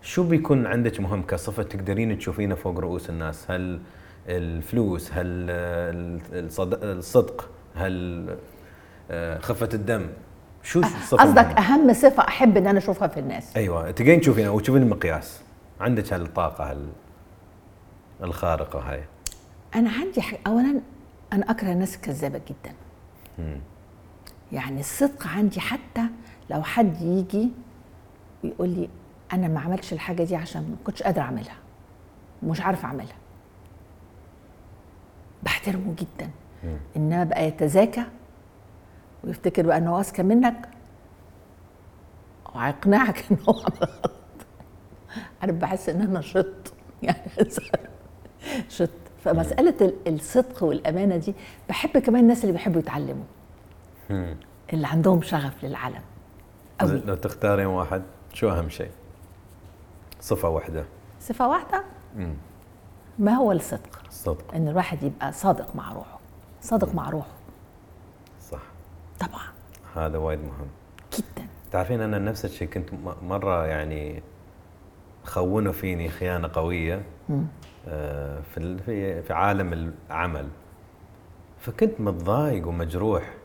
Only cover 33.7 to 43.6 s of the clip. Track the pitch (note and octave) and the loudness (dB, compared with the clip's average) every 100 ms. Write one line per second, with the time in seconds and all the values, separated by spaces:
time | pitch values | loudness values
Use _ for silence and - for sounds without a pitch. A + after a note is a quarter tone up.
33.7 | - - - - - - - - - - | -20 -20 -20 -20 -20 -20 -20 -20 -20 -20
34.7 | - - - - - - - - - - | -20 -20 -20 -20 -20 -20 -10 -6 -4 -2
35.7 | F#3 F#3+ E3 E3+ - D#3 C#3+ - - E2+ | -4 -4 -6 -8 -8 -12 -12 -20 -12 -8
36.7 | D2+ - D#3 D#3 E3+ E3+ D3+ D#3+ D#3 D#3 | -8 -6 -2 0 2 0 0 0 0 2
37.7 | E3 A3+ A#3+ A#3+ - - - - - - | 6 4 2 -8 -10 -20 -20 -20 -20 -20
38.7 | - - - - - E3+ F3 F#3 F3+ E3+ | -20 -20 -20 -20 -14 -10 -2 0 2 4
39.7 | D#3 E3+ F3 G3 - F#3 A#3 B3+ A#3 - | 4 4 0 -2 0 4 6 4 2 -12
40.7 | - - - - - - - - - - | -20 -20 -20 -20 -20 -20 -20 -20 -20 -20
41.7 | - - - - - - - - - B2 | -20 -20 -20 -20 -20 -20 -20 -16 -4 -2
42.7 | C#3+ G3 G3+ B3+ - - G3 - A3+ | 2 6 6 6 0 0 2 4 2